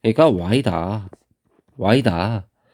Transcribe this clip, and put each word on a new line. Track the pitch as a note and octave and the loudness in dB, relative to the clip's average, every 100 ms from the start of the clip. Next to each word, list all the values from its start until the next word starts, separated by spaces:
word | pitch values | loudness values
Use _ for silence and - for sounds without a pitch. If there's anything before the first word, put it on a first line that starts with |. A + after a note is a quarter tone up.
그러니까 | A2 A2+ D#3 | 0 4 2
Y다. | F#2+ F2 A#2+ B2 E2+ F2 G#2+ F#2+ - _ _ _ _ _ - | 2 0 0 0 -4 -6 -8 -10 -20 _ _ _ _ _ -4
Y다. | F#2+ B2+ A#2+ E2+ F#2+ A2+ - _ _ | 2 2 2 -2 -2 -4 -8 _ _